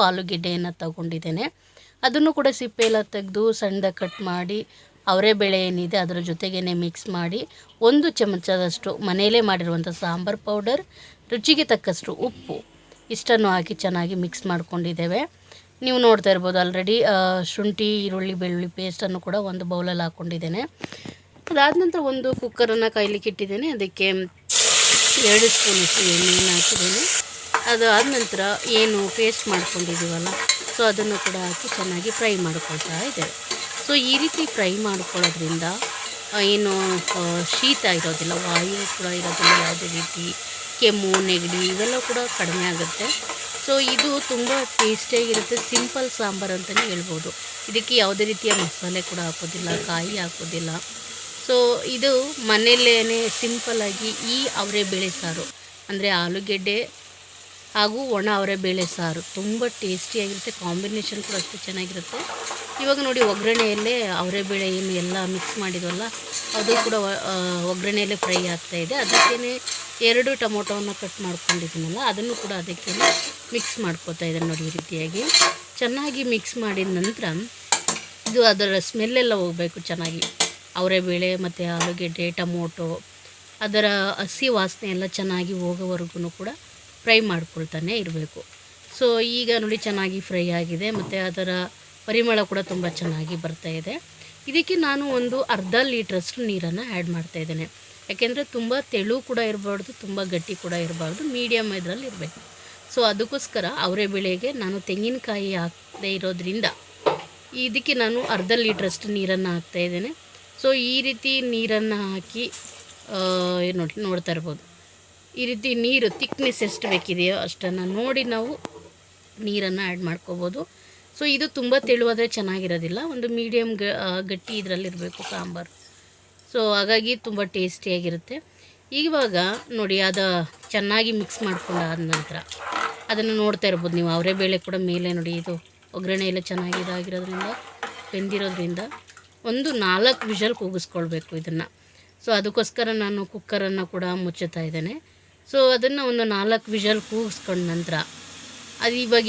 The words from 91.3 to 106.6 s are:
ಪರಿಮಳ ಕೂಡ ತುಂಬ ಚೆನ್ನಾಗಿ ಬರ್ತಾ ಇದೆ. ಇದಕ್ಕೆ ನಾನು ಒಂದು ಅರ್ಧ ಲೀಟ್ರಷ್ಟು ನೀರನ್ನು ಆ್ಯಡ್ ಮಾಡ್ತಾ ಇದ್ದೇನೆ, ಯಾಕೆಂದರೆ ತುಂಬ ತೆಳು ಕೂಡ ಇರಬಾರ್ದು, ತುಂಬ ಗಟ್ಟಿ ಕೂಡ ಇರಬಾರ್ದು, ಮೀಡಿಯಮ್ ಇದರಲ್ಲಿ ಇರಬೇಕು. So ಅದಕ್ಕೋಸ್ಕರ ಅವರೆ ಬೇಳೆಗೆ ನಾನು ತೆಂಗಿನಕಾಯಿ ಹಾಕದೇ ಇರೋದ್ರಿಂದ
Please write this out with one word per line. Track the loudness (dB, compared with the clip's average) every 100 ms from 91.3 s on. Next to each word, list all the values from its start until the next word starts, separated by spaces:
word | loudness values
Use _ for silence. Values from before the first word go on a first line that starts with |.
| -2 -2 -2 -4 -8 -20 -12 -2
ಪರಿಮಳ | 0 4 2 2
ಕೂಡ | -2 -4
ತುಂಬ | -4 -4 -2
ಚೆನ್ನಾಗಿ | -4 -2 -4 -6 -6
ಬರ್ತಾ | -8 -8 -8
ಇದೆ. | -8 -10 -12 -20 -20 -16 -2
ಇದಕ್ಕೆ | 0 2 2
ನಾನು | 2 2 0 0
ಒಂದು | 2 0 0 -2
ಅರ್ಧ | 2 2 4
ಲೀಟ್ರಷ್ಟು | 0 -2 -2 -2 -4 -2
ನೀರನ್ನು | -2 -2 -4 -4
ಆ್ಯಡ್ | -4 -2 -4
ಮಾಡ್ತಾ | -4 -6
ಇದ್ದೇನೆ, | -6 -6 -8 -12 -20 -16 -12
ಯಾಕೆಂದರೆ | -2 -2 0 -4 -4
ತುಂಬ | -2 -2 -2
ತೆಳು | -2 0 -2 -2
ಕೂಡ | -2 -2
ಇರಬಾರ್ದು, | -2 -4 -6 -8 -14
ತುಂಬ | -8 -6 -4 -4
ಗಟ್ಟಿ | -4 -8 -6
ಕೂಡ | -4 -4
ಇರಬಾರ್ದು, | -4 -6 -6 -4 -4
ಮೀಡಿಯಮ್ | 0 0 0 -4
ಇದರಲ್ಲಿ | -6 -8 -8
ಇರಬೇಕು. | -10 -12 -14 -20 -20 -20 -20 -6
So | 2 2
ಅದಕ್ಕೋಸ್ಕರ | 2 -2 -4 -4 -4 -4 -2 -2
ಅವರೆ | 0 0 0
ಬೇಳೆಗೆ | -2 -2 -4 -4
ನಾನು | -4 -4 -4
ತೆಂಗಿನಕಾಯಿ | -4 -2 -4 -4 -4 -4 -2
ಹಾಕದೇ | -4 -6 -16 -10 -6 -4
ಇರೋದ್ರಿಂದ | -4 -4 -4 -2